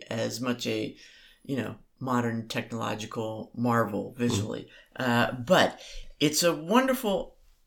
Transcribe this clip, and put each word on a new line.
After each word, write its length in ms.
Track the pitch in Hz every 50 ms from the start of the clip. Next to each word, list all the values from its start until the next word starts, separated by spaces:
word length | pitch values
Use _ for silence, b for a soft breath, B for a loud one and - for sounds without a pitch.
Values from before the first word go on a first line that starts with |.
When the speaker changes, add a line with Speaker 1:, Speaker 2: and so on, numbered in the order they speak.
| - -
Speaker 1:
as 320 | 113 113 113 113 113 113
much 240 | 127 123 123 123 - 120
a, 280 | 110 110 110 - B B B B B B B B B B
you 140 | B 135 139
know, 180 | 123 107 - - - - _ _ _
modern 480 | 127 131 123 120 120 117 113 113 110
technological 1040 | 117 - 120 110 - 120 113 113 113 110 107 110 - - 120 110 110 110 110 104 - -
marvel 560 | 117 120 123 117 117 110 101 101 98 104 -
Speaker 2:
Mm-hmm. 100 | - 120
Speaker 1:
visually. 460 | 120 120 107 98 104 - - - - B B B B B _
Uh, 380 | - 131 120 120 120 - -
but 480 | 127 127 117 - 180 147 98 82 - B B B B B B B B -
it's 240 | 143 151 151 - 175
a 100 | 170 156
wonderful, 840 | 147 160 170 220 254 269 262 254 - - 208 190 - - - - _ _ - _ _ _